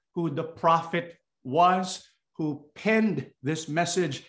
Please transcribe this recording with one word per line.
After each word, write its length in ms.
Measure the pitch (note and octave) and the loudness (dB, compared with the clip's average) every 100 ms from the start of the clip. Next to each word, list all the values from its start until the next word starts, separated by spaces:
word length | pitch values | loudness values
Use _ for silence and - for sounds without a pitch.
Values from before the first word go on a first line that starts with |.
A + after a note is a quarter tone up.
| _ | _
who 140 | F3 E3 | -4 -4
the 160 | C#3+ | -4
prophet 720 | D#3 - E3 E3 - E3+ E3+ - _ _ | -8 0 4 4 2 -6 -6 -16 _ _
was? 640 | B2+ D3 F3+ F#3 F#3 - - _ _ - | -4 4 4 4 -2 -8 -14 _ _ -6
Who 240 | D#3 C3+ - | -6 -6 -12
penned 560 | - G#3 A3 A3 D3 C3+ _ | -6 0 2 2 0 -6 _
this 260 | C3 D#3 - | -6 -6 -4
message 560 | D#3 E3+ F#3+ E3 C3 | -2 0 0 -2 -4